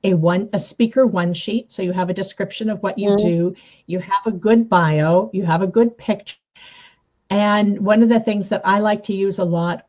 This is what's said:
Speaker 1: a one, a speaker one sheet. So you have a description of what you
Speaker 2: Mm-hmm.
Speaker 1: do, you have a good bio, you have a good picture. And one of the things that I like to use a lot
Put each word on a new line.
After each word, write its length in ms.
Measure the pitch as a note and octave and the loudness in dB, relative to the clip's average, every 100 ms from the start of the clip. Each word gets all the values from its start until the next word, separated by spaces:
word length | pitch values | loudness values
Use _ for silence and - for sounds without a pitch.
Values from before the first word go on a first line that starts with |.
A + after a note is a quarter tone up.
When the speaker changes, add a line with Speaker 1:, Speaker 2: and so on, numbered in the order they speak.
Speaker 1:
a 100 | G3 | 2
one, 360 | F3+ E3 F3+ A3+ | 2 2 0 -2
a 60 | G#3 | -6
speaker 460 | - - A3+ C4 | -8 -2 0 2
one 280 | B3 F3+ F3 | 2 0 -2
sheet. 380 | E3+ - A3 - | -4 -4 -6 -6
So 100 | - | -6
you 100 | F#3 | -4
have 180 | F3+ F3+ | -4 -4
a 40 | |
description 560 | F#3 F#3+ - G3 - A3 | -4 -8 -6 -8 -4 -6
of 120 | G#3 | -4
what 160 | - - | -6 -2
you 120 | G3+ | 0
Speaker 2:
Mm-hmm. 180 | G3+ F3 | 2 2
Speaker 1:
do, 280 | E3+ F3 F#3 _ _ | 0 -2 -4 _ _
you 140 | - F3+ | -8 -8
have 260 | F3+ G3 | -2 -2
a 60 | A3+ | -2
good 380 | F#3 G#3+ A#3 A3+ | -2 2 2 4
bio, 600 | F3+ D#3+ D3+ D#3 F3 G#3+ | 2 4 2 4 2 0
you 100 | F#3+ | -4
have 180 | E3+ E3 | -2 0
a 60 | F#3+ | 0
good 300 | A3 A#3 A#3 | 2 0 -2
picture. 400 | - G3 - - _ _ - - - _ _ _ _ | -6 -6 -8 -20 _ _ -20 -20 -20 _ _ _ _
And 500 | G3+ G#3 G#3 G#3 G3+ | 0 2 2 2 0
one 220 | G3+ G#3+ | 2 4
of 80 | A#3 | 4
the 100 | A3+ | 4
things 280 | A3+ G#3 F#3 | 2 -4 -4
that 120 | G#3 | -4
I 140 | F#3+ G3+ | 0 0
like 240 | G#3+ G#3+ | 0 -2
to 100 | - | -4
use 260 | G3 G3 F#3+ | -2 -2 -2
a 40 | |
lot 400 | F3+ E3+ F3 E3+ | -2 0 -2 -6